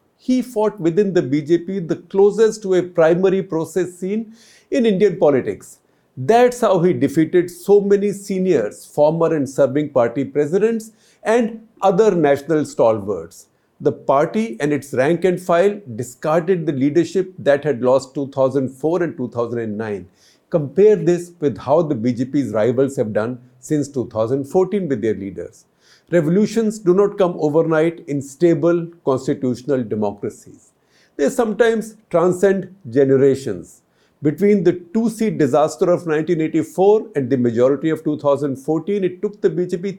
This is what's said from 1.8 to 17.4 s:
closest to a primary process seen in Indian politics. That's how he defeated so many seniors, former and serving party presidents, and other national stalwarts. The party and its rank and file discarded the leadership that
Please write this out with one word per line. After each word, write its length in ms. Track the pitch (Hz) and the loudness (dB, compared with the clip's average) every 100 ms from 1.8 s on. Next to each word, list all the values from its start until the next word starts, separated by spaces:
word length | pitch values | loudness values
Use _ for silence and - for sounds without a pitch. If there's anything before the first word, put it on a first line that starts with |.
| 160 - | -6 -8
closest 640 | - 196 202 202 220 214 | -4 2 2 4 0 0
to 140 | 190 180 | -2 -2
a 80 | |
primary 580 | 180 - 160 175 190 190 | 0 2 2 4 2 0
process 520 | - 160 151 185 180 180 | -2 -4 -4 -4 -6 -6
seen 380 | 185 214 226 - _ _ _ | -6 -6 -8 -14 _ _ _
in 160 | 277 226 | 0 2
Indian 320 | 185 208 175 | 2 2 2
politics. 640 | 165 131 107 92 - - _ _ _ - | 2 2 0 -8 -12 -20 _ _ _ -6
That's 460 | 127 226 247 247 | 2 4 4 2
how 200 | 220 185 | 2 2
he 120 | 180 | 2
defeated 560 | 135 135 165 156 180 170 | 2 0 0 2 2 0
so 320 | - - 202 | -4 2 2
many 300 | 196 196 202 | 4 2 2
seniors, 760 | - - 190 185 147 104 - - | -4 -6 -2 2 2 0 -6 -8
former 480 | - 151 165 165 | 0 2 2 0
and 160 | 160 135 | 0 -2
serving 400 | - 135 139 147 | 0 0 0 -2
party 340 | 131 117 139 | 0 0 -2
presidents, 680 | 135 147 147 185 220 226 220 _ _ _ | -4 -2 -2 0 0 -2 -8 _ _ _
and 440 | - 240 220 - - _ | -2 0 0 -6 -18 _
other 320 | 196 185 220 | 0 2 2
national 520 | 175 143 139 160 160 139 | 4 2 2 0 -2 -2
stalwarts. 840 | - 120 110 98 90 82 - - _ _ _ | 0 2 2 -2 -6 -8 -18 -20 _ _ _
The 120 | 143 | -4
party 640 | - - 139 160 214 226 220 | -2 0 2 2 -2 -4 -4
and 140 | 147 | -2
its 200 | 147 - | -2 -2
rank 300 | 117 139 175 | 0 0 2
and 180 | 185 180 | 0 -2
file 380 | - 170 196 208 127 110 | 0 2 2 -2 -8 -10
discarded 680 | 123 - 156 165 160 180 156 | -10 -6 -2 0 0 -2 -2
the 80 | |
leadership 600 | 139 139 156 165 190 185 | -2 0 2 0 -2 -4
that 240 | - | -2